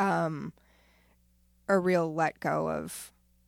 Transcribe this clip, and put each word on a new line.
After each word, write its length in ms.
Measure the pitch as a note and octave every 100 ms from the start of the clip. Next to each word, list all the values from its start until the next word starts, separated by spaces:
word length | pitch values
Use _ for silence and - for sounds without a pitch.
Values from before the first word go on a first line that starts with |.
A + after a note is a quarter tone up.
um, 520 | G3 E3+ E3 D3+ D3 - _ _ _ _ _ _ _ _ _ _ -
a 100 | G3
real 340 | F3+ F3 E3
let 260 | D#3 D#3 -
go 280 | - D#3 D#3+
of 420 | D#3 D#3 - - _ _ _